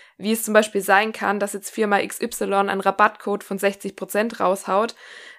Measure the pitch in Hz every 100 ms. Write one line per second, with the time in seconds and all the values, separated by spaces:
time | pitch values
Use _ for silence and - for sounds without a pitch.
0 | - _ 196 220 220 214 214 202 190 196
1 | 220 220 202 202 202 196 - - 214 202
2 | 190 - 233 - 202 196 196 196 196 190
3 | 214 - - 202 - 196 202 202 202 -
4 | 185 208 226 220 185 190 - 190 233 -
5 | - - -